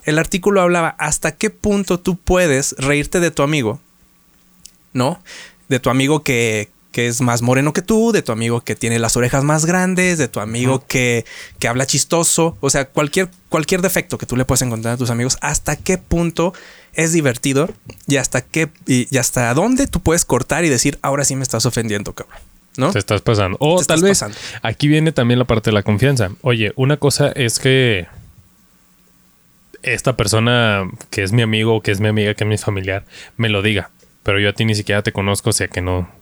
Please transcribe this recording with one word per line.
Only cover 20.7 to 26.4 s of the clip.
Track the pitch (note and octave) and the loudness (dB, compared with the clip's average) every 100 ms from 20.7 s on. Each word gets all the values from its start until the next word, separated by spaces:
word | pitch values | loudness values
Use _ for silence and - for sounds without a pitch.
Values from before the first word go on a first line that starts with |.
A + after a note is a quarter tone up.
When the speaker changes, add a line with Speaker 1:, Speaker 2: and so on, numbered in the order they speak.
| B2 C#3+ - | 2 0 -2
Speaker 1:
"Ahora | C3+ C#3 | -2 -2
sí | C3+ C3+ | -2 -2
me | |
estás | C3 A2+ | -4 -2
ofendiendo, | A#2+ A#2+ A2+ G2+ F#2 | 0 -2 -2 -4 -6
cabrón", | - - - - _ _ - | -10 -14 -18 -20 _ _ -4
¿no? | C#3 | 0
Speaker 2:
Te | C#3+ | 0
estás | - G2+ | 0 0
pasando. | - G#2+ F#2+ G2 | 2 2 0 0
O | D3 F3+ | 2 2
Speaker 1:
Te | - | 2
Speaker 2:
tal | D#3+ | 2
Speaker 1:
estás | |
Speaker 2:
vez | F#3+ F#3+ | 4 2
Speaker 1:
pasando. | G#2 G#2+ - - | -2 -10 -14 -8
Speaker 2:
aquí | A2+ - D3 | -6 0 2
viene | D#3 D#3+ | 4 2
también | D3+ A#2+ B2 | 2 2 2
la | B2+ | 2
parte | A2+ A#2 | 0 2
de | |
la | G#2 | 2
confianza. | G2 G#2 C3 C3+ F#2 G#2 | 2 2 2 2 -2 -2